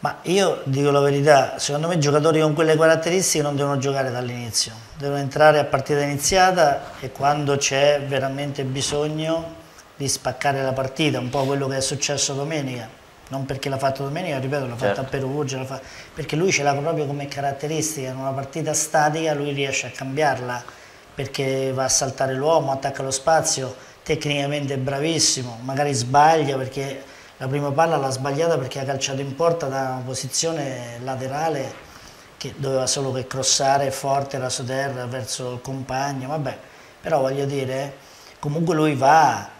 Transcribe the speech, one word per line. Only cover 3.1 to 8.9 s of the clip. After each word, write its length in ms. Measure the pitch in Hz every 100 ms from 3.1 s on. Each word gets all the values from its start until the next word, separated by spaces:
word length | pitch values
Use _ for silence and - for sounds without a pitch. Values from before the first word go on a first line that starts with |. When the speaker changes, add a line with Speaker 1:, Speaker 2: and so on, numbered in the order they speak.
| 185 175 160
Speaker 1:
non 120 | 147
devono 220 | 143 143 139
giocare 340 | 135 139 127
dall'inizio, 640 | 123 123 120 120 110 - 110 113 -
devono 220 | 143 143
entrare 400 | 139 147 151 151
a 60 |
partita 360 | 143 135 123 147
iniziata 920 | 143 139 - 190 185 180 151 139 - -
e 120 | 131
quando 460 | - 139 147 143 139
c'è 420 | - 135 143 147 135
veramente 580 | 135 135 135 143 139
bisogno 920 | 131 135 131